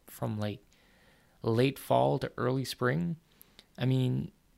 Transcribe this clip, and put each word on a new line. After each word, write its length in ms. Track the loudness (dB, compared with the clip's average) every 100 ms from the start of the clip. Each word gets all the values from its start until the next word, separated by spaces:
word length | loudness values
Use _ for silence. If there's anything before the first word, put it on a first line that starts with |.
| -20
from, 320 | -8 -6 -4
like, 220 | -4 -6 -12 _ _ _ _ _ _ _
late 360 | 0 2 2 0
fall 400 | 2 4 4 2
to 120 | -2 -4
early 280 | -2 -2
spring. 520 | -4 -2 -2 0 -2 -6 _ _ _ -20 -20 -4
I 60 | 0
mean, 460 | 2 2 -2 -4 -10 _